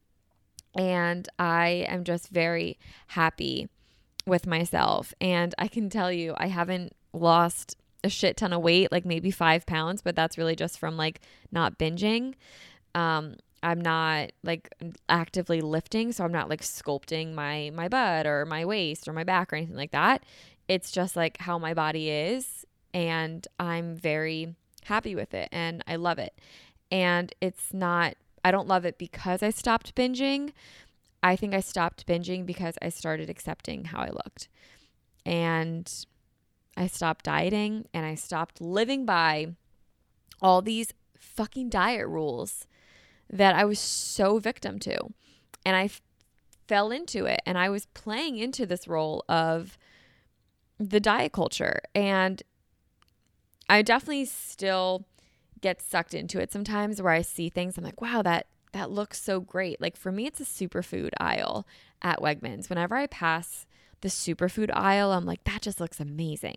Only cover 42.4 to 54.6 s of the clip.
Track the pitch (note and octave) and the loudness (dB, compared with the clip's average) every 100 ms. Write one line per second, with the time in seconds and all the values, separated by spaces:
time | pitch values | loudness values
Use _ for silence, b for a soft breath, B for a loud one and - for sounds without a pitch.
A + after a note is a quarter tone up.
42.4 | G3 - - b b b b b b G3 | -6 -10 -14 b b b b b b 4
43.4 | G3 E3+ G#3 G#3 - - - - G3 A3 | 6 8 4 2 -2 -4 -4 2 4 4
44.4 | A3 - - G#3 - - - - b b | 0 -4 -8 -6 -4 -4 -4 -12 b b
45.4 | b - F#3 F#3 G3+ - _ _ _ _ | b -2 2 4 2 -4 _ _ _ _
46.4 | _ _ - G3+ G#3+ B3+ E4+ G#3+ F#3+ - | _ _ 0 2 2 -2 -4 -2 0 0
47.4 | - F3+ F#3 G3+ - - G#3+ A3 D#4+ A#3 | 0 2 2 0 -6 -12 -6 -4 -4 -4
48.4 | A#3+ C4 G3+ F3+ - D#3+ D#3 D#3 - E3 | -4 -4 -4 -4 -2 -2 0 -4 2 2
49.4 | D#3+ E3 F#3 - b b b b b _ | 4 2 -2 -16 b b b b b _
50.4 | _ _ _ - G3+ G#3 G#3 A3+ - - | _ _ _ -8 0 2 4 2 0 0
51.4 | E3 - - - - G3+ G3 F#3+ F#3 F#3+ | -2 0 0 0 -2 0 4 4 2 0
52.4 | - _ _ _ _ _ _ _ _ _ | -10 _ _ _ _ _ _ _ _ _
53.4 | _ _ - G#3 G#3+ A#3+ - C#4+ C4 - | _ _ 6 6 6 4 2 -4 -4 -6
54.4 | - - | -12 -4